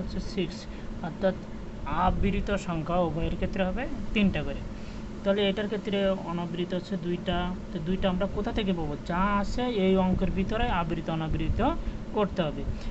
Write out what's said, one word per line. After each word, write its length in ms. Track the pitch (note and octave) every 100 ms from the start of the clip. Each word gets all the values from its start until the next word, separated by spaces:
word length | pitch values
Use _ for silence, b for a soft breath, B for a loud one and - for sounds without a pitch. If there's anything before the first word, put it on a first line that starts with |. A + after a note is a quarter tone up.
হচ্ছে 180 | F3+ F#3+ -
সিক্স, 240 | - E3+ - - B B -
অর্থাৎ 320 | F3 - F#3+ F3+ - - - - C#3+ D3+ F#3
আবৃত 440 | F3 G3+ G3+ - G3 F#3+
সংখ্যা 300 | E3 D3+ F3 E3+
উভয়ের 280 | D3+ D#3+ -
ক্ষেত্রে 260 | - - F#3
হবে 160 | F#3+ C#4+ B3 -
তিনটা 300 | A3 G3+ D#3+
করে। 180 | C#3+ C#3 - - B B B -
তাহলে 180 | G3 G3+ G3+
এটার 180 | F#3+ G#3
ক্ষেত্রে 260 | G#3 G#3 G3 G3 F#3+ F3
অনাবৃত 420 | F3 E3+ E3+ F3
হচ্ছে 240 | F3+ - F#3
দুইটা, 400 | E3+ F3+ F#3 F3 F3 F#3 -
তো 60 | F3 D#3
দুইটা 220 | F#3+ G3
আমরা 160 | F3+ G3 G3+
কোথা 160 | A3
থেকে 220 | A#3+ G3
পাবো? 220 | F3 D3+ D3 -
যা 120 | F3 G3+ G3+
আছে 220 | G3+ B3 B3 G#3+ F#3+
এই 100 | F#3+
অঙ্কের 360 | F#3 F#3 F#3 F3+
ভিতরে 280 | G3 A3 A#3+ F#3
আবৃত 280 | E3 E3 -
অনাবৃত 520 | D#3+ D#3+ D#3 D#3+ - A#3+ E4 B B -
করতে 280 | - G3+ -
হবে। 220 | D#3 C#3 C3+ B B